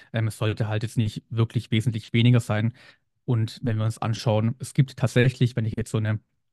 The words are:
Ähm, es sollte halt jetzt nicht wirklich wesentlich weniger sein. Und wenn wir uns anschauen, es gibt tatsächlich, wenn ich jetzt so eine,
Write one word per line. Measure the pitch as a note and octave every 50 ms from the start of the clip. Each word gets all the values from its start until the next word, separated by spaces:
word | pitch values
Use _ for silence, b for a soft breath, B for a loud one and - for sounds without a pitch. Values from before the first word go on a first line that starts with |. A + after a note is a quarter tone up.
| B B
Ähm, | - A2+ A2 A2
es | - -
sollte | A#2 G#2+ G#2 - A2+ G#2
halt | G#2+ G#2+ -
jetzt | G#2+ - -
nicht | A2+ G#2+ - - - _
wirklich | - A2+ A2+ A2+ - B2 - -
wesentlich | - A2 A2 - G#2+ A2 - -
weniger | - A#2 A2+ B2 B2 B2
sein. | A#2 - G#2+ G#2+ A2 A#2 B B B B B B B _ _ _ _
Und | - B2+ A2+ A2 - - - -
wenn | B2 A2 G#2+
wir | A2
uns | A2 A2+ -
anschauen, | - A2 A#2 - - A#2 G#2+ G#2+ A2 A2+ A#2+ -
es | - - -
gibt | - C3+ - - -
tatsächlich, | - A2+ - B2+ A#2+ B2+ - - C3 A#2+ -
wenn | - G#2+
ich | G#2+ G#2+ -
jetzt | A2 -
so | - A2
eine, | G#2+ G#2+ G#2+ G#2+ - _ _ _ _ _